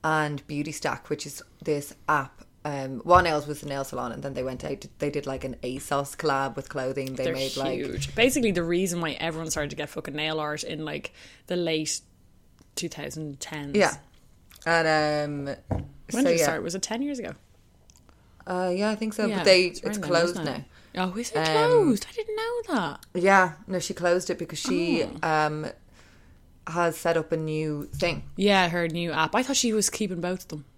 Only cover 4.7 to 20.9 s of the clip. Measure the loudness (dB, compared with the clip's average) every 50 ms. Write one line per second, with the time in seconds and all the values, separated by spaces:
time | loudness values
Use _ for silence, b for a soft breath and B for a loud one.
4.7 | -6 -6 -8 -18 -8 -4 -4 -2 -2 -2 -4 -4 -8 -6 -6 -8 -8 -6 -8 -8
5.7 | -6 -8 -4 -2 0 0 0 -2 -6 -4 0 0 2 2 0 -2 -4 -8 -10 -6
6.7 | -6 -4 -4 -2 -2 -4 -6 -6 -4 -2 -2 -2 0 -2 -2 -2 -2 -2 -2 -2
7.7 | -2 -2 -4 -4 -4 -4 -6 -4 2 4 4 4 6 4 2 4 2 2 0 2
8.7 | 2 2 2 2 0 0 -2 -2 -2 -2 -4 -4 -4 -4 -6 -4 -4 -4 -4 -4
9.7 | -4 -8 -8 -8 -8 -10 -8 -8 -6 -4 -2 -2 -2 -2 -2 -4 -4 -6 -6 -8
10.7 | -8 -6 -6 -6 -6 -8 -8 -10 B B B B B B B -4 -2 0 0 0
11.7 | 0 0 0 -2 -4 -6 -8 -14 _ _ -20 -20 _ -20 _ -20 -20 _ -20 -12
12.7 | _ -8 -8 -6 -8 -8 -10 -10 -8 -8 -10 -10 -10 -10 -12 -10 -10 -10 -8 -2
13.7 | 2 4 4 4 2 -2 -14 -20 -20 -20 -20 -20 -20 -20 -20 -20 -20 -8 -2 2
14.7 | 2 4 4 4 4 4 4 2 2 0 -2 -2 -4 -6 -6 -6 -8 -10 -6 -4
15.7 | -4 -4 -4 -8 -14 -20 -10 -6 0 2 4 4 4 4 4 2 2 0 -4 -4
16.7 | -4 -4 -4 -4 -4 -4 -4 -4 -4 -6 -6 -8 -10 -12 -20 _ -20 _ _ _
17.7 | _ _ _ -20 -20 -20 _ -20 -20 _ _ _ -20 -20 -8 -6 -2 -2 0 0
18.7 | 0 2 2 0 0 0 -2 -4 -2 0 0 0 2 4 6 8 8 8 8 4
19.7 | 0 -4 -6 -4 -4 -4 -2 2 4 4 4 2 0 -2 -4 -4 -4 -6 -8 b
20.7 | b b b b